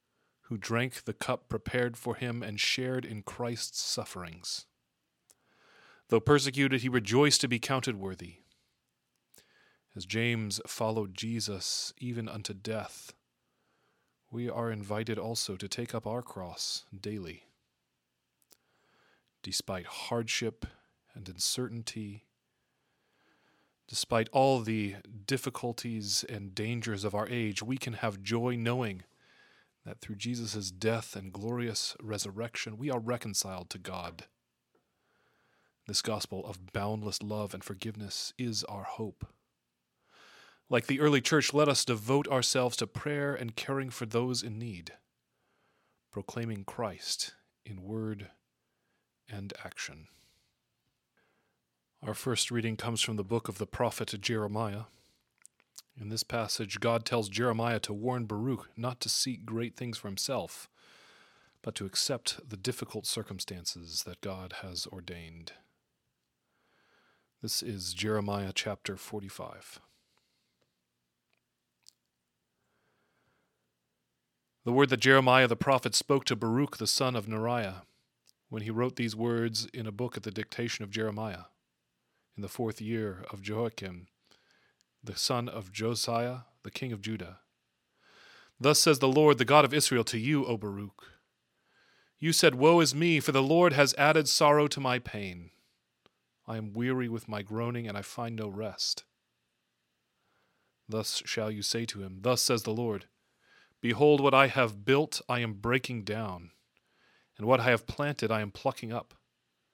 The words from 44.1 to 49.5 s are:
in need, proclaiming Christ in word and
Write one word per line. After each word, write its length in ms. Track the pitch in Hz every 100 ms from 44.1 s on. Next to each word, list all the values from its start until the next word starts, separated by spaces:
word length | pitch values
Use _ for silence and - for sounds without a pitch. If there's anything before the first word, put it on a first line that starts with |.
| 117 127 123
in 160 | 113 107
need, 320 | 120 90 82 - _ _ _ _ _ _ _ _ _ _ _
proclaiming 540 | 104 - 120 113 101 98
Christ 680 | - 110 87 - - - - _ _ -
in 180 | 95
word 480 | 95 110 110 104 101 _ _ _ _ _ _ _ _ _ -
and 240 | 101 98